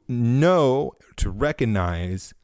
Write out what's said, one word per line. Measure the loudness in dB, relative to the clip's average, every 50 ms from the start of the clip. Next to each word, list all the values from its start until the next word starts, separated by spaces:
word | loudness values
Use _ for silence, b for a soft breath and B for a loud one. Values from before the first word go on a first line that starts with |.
| _ -8
know, | -4 -2 0 2 2 4 4 4 4 4 4 2 2 0 -2 -6 -10 _ _ _ _
to | -2 -2 -2
recognize, | -2 -2 -4 -4 -2 -2 -2 0 0 0 0 -2 -2 -4 -4 -4 -6 -8 -8 -12 -16 b